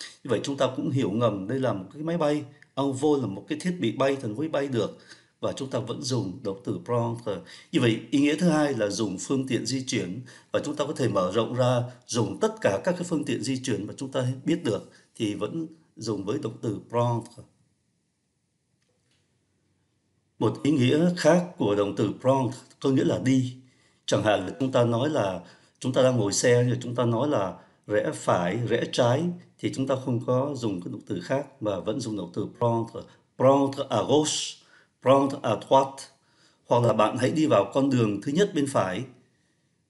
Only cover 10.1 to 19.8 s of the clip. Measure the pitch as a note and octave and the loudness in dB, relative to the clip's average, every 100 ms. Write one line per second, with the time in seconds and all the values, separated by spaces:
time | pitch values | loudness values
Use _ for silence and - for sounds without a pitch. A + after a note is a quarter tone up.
10.1 | A2 - - - C3 C#3+ C#3+ C#3+ D#3+ A#2 | -8 -12 -20 -4 -4 -4 -4 -4 -2 0
11.1 | G2+ F2+ A2 A2 B2+ B2+ B2 B2 - - | 0 0 0 -2 0 2 2 -2 -10 -6
12.1 | B2 A2+ G2 G#3+ - - G2 F#3 F3 E3+ | -2 -2 0 -2 0 0 0 -2 -4 -4
13.1 | D#3 - A2+ C3 B2+ B2+ F#2+ G#2+ - C3+ | -4 -2 -4 -4 -6 -4 -4 -6 -10 -8
14.1 | C3+ B2+ B2+ D3 E3+ B2 F#2 - - _ | -4 -4 -4 -2 -2 -2 -4 -6 -20 _
15.1 | - G#2+ G2+ G#2 E3 D#3+ - _ - A2 | -6 -4 -4 -6 -6 -10 -14 _ -12 -6
16.1 | G2+ G2 G#2 G#2+ - A#2+ G2 - A#2 A#2+ | -6 -4 -6 -6 -8 -6 -6 -4 -2 0
17.1 | A#2 A2 - - _ _ _ _ _ _ | -2 -6 -20 -20 _ _ _ _ _ _
18.1 | _ _ _ _ _ _ _ _ _ _ | _ _ _ _ _ _ _ _ _ _
19.1 | _ _ _ _ _ _ _ | _ _ _ _ _ _ _